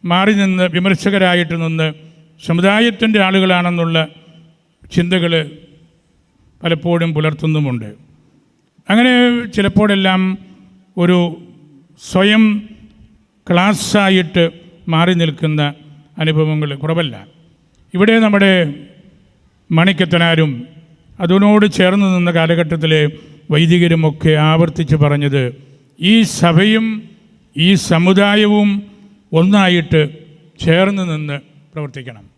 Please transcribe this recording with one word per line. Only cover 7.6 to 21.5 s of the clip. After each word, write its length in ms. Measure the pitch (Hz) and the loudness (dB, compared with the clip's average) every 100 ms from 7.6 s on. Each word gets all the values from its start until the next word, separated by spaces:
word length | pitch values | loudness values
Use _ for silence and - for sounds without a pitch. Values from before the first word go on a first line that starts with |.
| 143 123 107 104 _ _ _ _ _ _ _ _ - | -2 -6 -10 -18 _ _ _ _ _ _ _ _ -2
അങ്ങനെ 220 | 214 247 247 247 240 233 226 | 2 2 2 2 0 -4 -4
ചിലപ്പോഴെല്ലാം 680 | 196 196 208 202 190 185 185 190 - - - _ _ - | 0 2 2 0 0 0 -2 -6 -12 -20 -20 _ _ -2
ഒരു 140 | 175 180 170 160 - - - - _ _ - | 0 2 0 -6 -20 -20 -20 -20 _ _ -4
സ്വയം 320 | 185 196 214 220 208 - - - _ - _ _ _ - | 0 2 4 2 0 -8 -20 -20 _ -20 _ _ _ -2
ക്ലാസ്സായിട്ട് 960 | 175 196 190 - 208 196 190 170 180 165 - - - - | 0 2 0 -2 0 2 0 0 -2 -2 -2 -20 -16 -4
മാറി 200 | 160 175 180 | 0 2 0
നിൽക്കുന്ന 400 | 165 147 156 151 147 143 - - _ - | -2 -2 -4 -2 -4 -6 -20 -20 _ -6
അനുഭവങ്ങൾ 480 | 160 156 156 156 151 139 | -2 0 0 -2 -4 -6
കുറവല്ല. 340 | 151 165 156 107 101 _ _ _ _ _ _ 180 | -6 -4 -4 -8 -20 _ _ _ _ _ _ -2
ഇവിടെ 200 | 208 226 220 | 2 2 2
നമ്മുടെ 280 | 202 196 185 160 143 - - - _ _ _ _ _ _ 160 | 2 2 2 0 -6 -18 -20 -20 _ _ _ _ _ _ 0
മണിക്കത്തനാരും 720 | 180 175 180 170 170 165 156 120 120 - _ _ _ - | 2 0 0 0 2 2 0 -4 -14 -20 _ _ _ -8
അതിനോട് 420 | 175 190 208 | 0 2 4